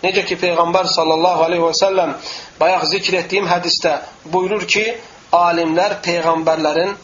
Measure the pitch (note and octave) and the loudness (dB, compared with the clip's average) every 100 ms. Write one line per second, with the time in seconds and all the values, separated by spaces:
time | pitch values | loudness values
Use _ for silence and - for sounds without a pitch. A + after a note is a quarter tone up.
0 | F#3 G3 F3+ F3+ F3+ E3 E3+ F#3 F3 - | 0 -2 -2 -2 0 2 2 2 0 0
1 | D#3+ D#3+ F3 E3+ E3 F3 E3 D#3 G3 F#3+ | 2 2 2 2 2 2 0 2 2 2
2 | E3 C3 - - - - E3 F#3 D#3 G3 | 0 -4 -12 -14 -16 0 2 2 0 -2
3 | F#3 F3+ E3+ F#3+ F#3 F3 F3 - E3+ C#3+ | -2 -2 -2 -2 0 0 0 -2 0 -2
4 | - - D#3+ F3+ F#3 G#3 F3+ G3 A3 A#3 | -6 -18 -4 -2 0 -2 0 -2 -2 -6
5 | - - - E3+ F3 E3+ E3 D#3+ G3 G3+ | -12 -20 0 2 4 2 0 0 0 -2
6 | F3 F3 D#3+ E3 D#3+ D#3 D3+ D3+ F#3 G3+ | -4 -2 0 0 0 0 0 0 -2 -4